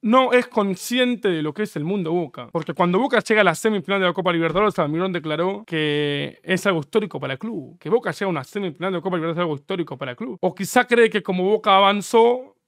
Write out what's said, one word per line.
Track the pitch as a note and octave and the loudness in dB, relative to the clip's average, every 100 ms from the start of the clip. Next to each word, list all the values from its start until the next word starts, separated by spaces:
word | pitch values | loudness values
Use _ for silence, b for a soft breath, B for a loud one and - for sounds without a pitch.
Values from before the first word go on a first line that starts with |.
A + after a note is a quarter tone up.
no | A3 B3+ B3+ | 4 4 6
es | B3 A#3+ | 4 2
consciente | - G3+ F#3 - A#3+ B3 A#3+ G3+ | 0 0 -2 -2 0 0 0 0
de | E3 | 0
lo | D3+ | -2
que | D3 | -4
es | G#3+ E3+ | -6 -4
el | D3+ | -4
mundo | G3+ D#3+ | -4 -2
Boca. | F3 D#3+ - B2 | -2 -4 -10 -8
Porque | E3+ D#3 | -6 -6
cuando | E3 F3 F#3 | 0 2 2
Boca | B3+ A#3 | 2 0
llega | - G#3+ | 2 2
a | F#3+ | 2
la | D#3+ | 0
semifinal | A3+ G#3 D#3+ G3 | -2 -2 -2 -2
de | F#3 | 0
la | |
Copa | F3 F#3 | 0 -2
Libertadores, | E3+ E3 D#3+ G#3 F#3 | 0 0 0 0 0
Almirón | D3+ D#3 F#3+ | -2 -2 -2
declaró | F3 D#3+ D3+ F3+ G3+ A3 | -4 -6 -4 -2 -4 -6
que | D#3+ D3+ D3 D3 C#3+ C#3+ - | -4 -2 0 -2 -4 -6 -10
es | - F3+ G3+ | -4 -2 0
algo | E3+ | -2
histórico | C#3 A3+ G3+ - | 0 -2 -2 -8
para | C3+ | -8
el | C3+ | -8
club. | A3 G#3 C3 E3+ | -8 -10 -12 -14
Que | D3 | -2
Boca | A3+ A3 | 0 0
llega | D#3+ G3 | -4 -4
a | |
una | D#3+ | -4
semifinal | B2+ G#3 F#3+ C#3+ F3+ | -6 -8 -8 -6 -4
de | F#3 | -4
Copa | F#3 F3+ | -4 -4
Libertadores | D#3+ E3 | -4 -2
es | |
algo | F3 C#3+ | -4 -4
histórico | _ F#3+ D#3+ C3 | _ -6 -6 -8
para | C3+ | -10
el | B2 | -10
club. | A#3+ G3 | -10 -4
O | F#3 | -4
quizá | F3+ F#3+ B3 | -2 0 2
cree | A#3+ A#3+ A3+ | 4 4 4
que | A3 | 2
como | - F#3 F#3 | -2 -2 2
Boca | G#3+ G#3+ F#3+ | 2 4 6
avanzó, | G3 G3+ F#3+ A#3 A#3 B3 B3+ _ | 6 2 2 4 4 4 -6 _